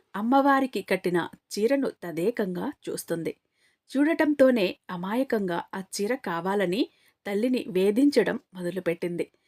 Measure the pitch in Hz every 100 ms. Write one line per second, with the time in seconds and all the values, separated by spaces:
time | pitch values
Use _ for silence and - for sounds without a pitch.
0 | _ 190 226 269 277 269 269 202 190 185
1 | 185 175 165 - _ - 220 277 262 -
2 | 175 156 185 240 196 175 208 - - -
3 | - 165 165 - _ _ _ _ _ 262
4 | 294 320 311 294 262 240 180 - - 185
5 | 185 226 269 226 196 170 - 190 185 -
6 | 202 254 - 170 180 202 185 190 - _
7 | _ _ - 202 247 247 - 180 196 214
8 | 285 269 180 208 - 185 175 190 175 165
9 | 180 175 - _